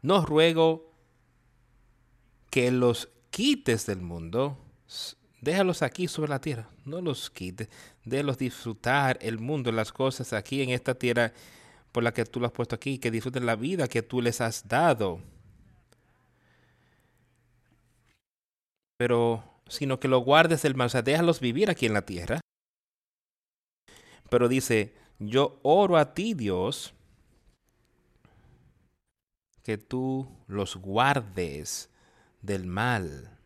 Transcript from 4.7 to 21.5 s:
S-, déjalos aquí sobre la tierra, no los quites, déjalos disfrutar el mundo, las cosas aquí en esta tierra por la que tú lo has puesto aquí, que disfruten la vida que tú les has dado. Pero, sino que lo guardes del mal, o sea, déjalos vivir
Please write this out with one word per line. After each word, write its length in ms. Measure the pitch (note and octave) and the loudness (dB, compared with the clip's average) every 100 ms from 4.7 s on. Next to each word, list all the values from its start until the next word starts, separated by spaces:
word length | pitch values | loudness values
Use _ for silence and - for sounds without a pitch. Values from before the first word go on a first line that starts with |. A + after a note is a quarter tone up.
| _ _ | _ _
S-, 300 | - - - _ _ | -14 -12 -16 _ _
déjalos 420 | B2+ F3+ F#3 E3 | -2 2 2 0
aquí 240 | C3+ - F3+ | -4 -2 -6
sobre 200 | - D3+ | -4 -4
la 100 | C3+ | -4
tierra, 280 | E3 A#2+ A2 - | -4 -8 -10 -18
no 160 | C3 E3 | -12 -6
los 300 | F3 C3 - | -6 -6 -8
quites, 380 | - F#2 F#2 A2 - - _ | -10 -12 -10 -12 -14 -20 _
déjalos 320 | A2 C3 C#3+ B2+ | -6 -2 -2 -2
disfrutar 800 | B2+ - A#2+ G#2+ A#2+ C#3 C3+ B2+ | -4 -4 -10 -6 0 2 2 0
el 160 | A2 A2+ | -4 -6
mundo, 340 | A#2 D#3 A#2+ | -4 -4 -2
las 200 | A2+ A2 | -2 -4
cosas 400 | - C3+ C3 A#2 | -2 -2 -2 -6
aquí 280 | A2 - C3+ | -6 -4 -4
en 80 | C3 | -2
esta 240 | B2 - | -2 -2
tierra 380 | B2 B2 A#2 A#2 - - - - - _ | -2 0 2 0 -2 -20 -20 -20 -20 _
por 100 | A#2+ | 0
la 100 | A#2 | 0
que 120 | A2+ | 0
tú 160 | A2 A#2+ | -4 -2
lo 60 | A#2+ | -4
has 60 | |
puesto 220 | - A#2 | -4 -6
aquí, 240 | A2+ C#3 C3 | -4 -6 -4
que 120 | A#2+ | -2
disfruten 360 | A2+ B2+ C3 A#2+ | -2 -4 -4 -2
la 100 | A2+ | -2
vida 320 | C3 F#3 C3 | -2 -2 -2
que 140 | A#2 | -4
tú 180 | A2 B2 | -2 -2
les 200 | A#2+ - | -2 0
has 280 | A2+ - - | -4 -4 -2
dado. 520 | B2 E3 A#2+ G2+ F2 - - - - - _ _ _ _ _ _ _ _ _ _ _ _ _ _ _ _ _ _ _ _ _ _ _ _ _ _ _ _ _ _ _ _ _ | 2 4 4 0 -4 -14 -20 -20 -20 -20 _ _ _ _ _ _ _ _ _ _ _ _ _ _ _ _ _ _ _ _ _ _ _ _ _ _ _ _ _ _ _ _ _
Pero, 480 | A#2+ A#2+ A#2 A2+ - _ _ | 0 2 2 0 -6 _ _
sino 300 | - C#3 B2+ | -6 -4 -2
que 100 | C3+ | 2
lo 100 | B2+ | 2
guardes 440 | A#2+ D3 E3 D#3 | 6 6 6 4
del 120 | D3+ C3 | 0 2
mal, 100 | A#2+ | 0
o 40 | |
sea, 120 | B2+ | 2
déjalos 380 | A#2+ D3+ E3+ D#3+ | 2 2 2 2
vivir 280 | B2 | 0